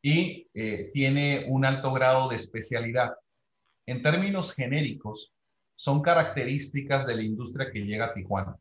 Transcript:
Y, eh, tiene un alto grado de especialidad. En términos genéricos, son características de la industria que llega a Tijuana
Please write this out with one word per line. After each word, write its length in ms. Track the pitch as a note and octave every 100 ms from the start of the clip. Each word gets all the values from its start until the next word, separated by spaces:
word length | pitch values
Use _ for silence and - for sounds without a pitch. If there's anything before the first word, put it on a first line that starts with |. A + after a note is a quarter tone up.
Y, 460 | C#3+ D#3 F#3 - -
eh, 380 | - A2 G2+ -
tiene 500 | C#3 C3+ C#3 C#3+ C3+ C3
un 160 | C3
alto 280 | C3+ C3+ C3+
grado 360 | C3 B2+ C3 C3
de 80 | A#2
especialidad. 760 | - A2+ A2 A#2 A2+ A#2+ A#2+ - _ _ _ _ _ _ -
En 140 | B2+
términos 520 | C3+ E3+ G3 G3 E3
genéricos, 800 | - B2+ C#3+ D3 - G#2 G#2+ - _ _ _ _
son 260 | _ - C#3+
características 1000 | D3 E3+ D3+ - B2 C#3 - C#3+ C#3 C3+
de 120 | B2+ A2+
la 60 |
industria 500 | A2 G#2+ A#2+ C3 C3
que 80 | G#2+
llega 240 | G2+ G#2+
a 100 | A2+
Tijuana 420 | G#2 F#2+ G2+ F#2 -